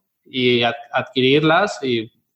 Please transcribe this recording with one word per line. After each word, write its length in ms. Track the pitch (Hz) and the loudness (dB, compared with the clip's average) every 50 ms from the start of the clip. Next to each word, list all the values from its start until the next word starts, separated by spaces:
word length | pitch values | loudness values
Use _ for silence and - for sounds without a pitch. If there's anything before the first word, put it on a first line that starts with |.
| _ _ _ _ _ | _ _ _ _ _
y 380 | - 131 131 123 123 120 120 | -10 -4 -2 0 2 2 2
ad-, 120 | 120 117 117 - - - | 2 0 -2 -6 -8 -6
adquirirlas 880 | - 131 - - - 131 127 131 139 156 156 156 160 180 208 202 - - | -6 -6 -6 -4 -2 0 2 4 4 4 2 2 2 2 0 -2 -4 -6
y 300 | 143 131 120 113 110 - _ _ _ _ _ | -6 -4 -4 -4 -4 -8 _ _ _ _ _